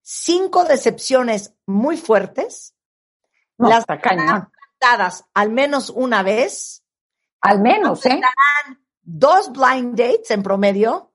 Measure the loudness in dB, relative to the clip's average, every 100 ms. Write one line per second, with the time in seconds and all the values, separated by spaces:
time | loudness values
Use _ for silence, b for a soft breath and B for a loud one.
0 | -18 -10 -2 0 0 0 2 2 0 -4
1 | -2 0 0 -4 -6 _ -4 -2 -2 -2
2 | 0 0 0 -8 -8 -10 -20 _ _ _
3 | _ _ _ _ _ 0 2 4 0 -4
4 | -2 0 0 -2 -4 _ _ -2 2 2
5 | 0 -6 _ -2 0 0 0 -2 -6 -6
6 | -2 -2 0 0 -2 -4 -16 -18 _ _
7 | _ _ _ -6 0 2 2 2 0 0
8 | -2 0 0 2 0 0 -6 -14 _ _
9 | -14 2 4 4 2 0 0 0 -4 -2
10 | 0 0 -2 -4 -2 0 0 2 0 -2
11 | -8